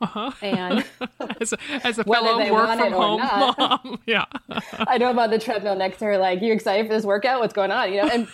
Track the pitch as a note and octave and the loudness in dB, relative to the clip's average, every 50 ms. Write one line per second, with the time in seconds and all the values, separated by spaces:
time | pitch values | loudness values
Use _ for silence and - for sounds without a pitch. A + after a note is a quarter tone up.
0 | A#3 - - G#3+ G#3+ F3+ - - G#3 G3+ G#3 F#3 F3+ F3+ F#3+ B3 C#4+ - - - | -6 -6 -6 -6 -8 -8 -8 -8 -4 -4 -2 -2 -2 0 -2 -2 -2 -4 -8 -12
1 | B3+ B3+ _ - C4+ A3 B3 - A#3 - A3+ - - D4+ D4 C4 - B3 A3+ A3+ | -12 -12 _ -10 -10 -8 -6 -6 -4 -4 -6 -6 -6 -8 -8 -4 -4 -4 -2 -2
2 | G#3+ G3 A3+ A#3 A3+ A3+ A3+ A#3 G#3+ G3+ G#3 A3 A3+ A3 A3+ A#3 A3+ G3+ F#3+ F#3 | 0 2 2 2 4 2 2 2 2 2 4 4 4 2 2 0 0 0 2 2
3 | - G#3 G#3+ G#3+ B3 C4+ G#3+ G3+ C#4 B3 A#3+ - C4 - B3+ C4 - C4 A3+ G#3+ | 2 2 2 0 0 0 2 2 2 2 2 2 2 0 0 -2 -4 -8 -12 -10
4 | - - A3+ G3 - - - C4+ _ - - - - - - - A3 - C4 A#3+ | -4 0 0 0 0 -2 -8 -14 _ -8 -8 -8 -8 -8 -6 -4 0 0 2 2
5 | A#3+ B3 A#3+ A#3+ A#3 A3 A3 A3 A3 B3+ A#3 G#3 G3 G#3 G3 F#3+ F#3+ F#3+ F#3+ - | 2 2 2 2 2 2 2 0 0 -2 -4 -2 -2 -2 -2 0 -2 -2 -2 -4
6 | A3+ G#3 G3+ F#3+ F#3+ F#3 F#3 F#3 G#3 A3+ A3 G3+ - A3 F#3+ G#3 A3 G#3+ A3 G#3+ | -2 0 2 2 2 2 2 0 2 2 2 2 2 0 0 0 2 0 0 0
7 | A3 G3+ G3 G#3 G3+ B3 C4 B3+ A3+ G3+ - G#3 G3 F#3+ G3 B3 A#3+ F#3 G3 G3+ | 0 0 0 2 2 0 0 2 0 0 0 0 0 0 2 0 0 0 2 2
8 | G3+ G#3 A#3 A#3 A3+ - | 2 2 2 0 -2 -4